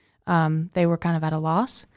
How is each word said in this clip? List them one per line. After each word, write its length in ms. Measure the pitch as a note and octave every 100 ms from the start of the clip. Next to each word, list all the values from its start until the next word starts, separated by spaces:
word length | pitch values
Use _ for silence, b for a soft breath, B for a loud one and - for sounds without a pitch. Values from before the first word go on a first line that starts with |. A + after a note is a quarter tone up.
| _ _ -
um, 440 | E3+ D#3 D#3+ E3+
they 100 | F3+ E3+
were 100 | E3
kind 200 | F3 E3
of 60 |
at 100 | D#3
a 60 | D#3
loss. 480 | D#3 E3+ B3+ - -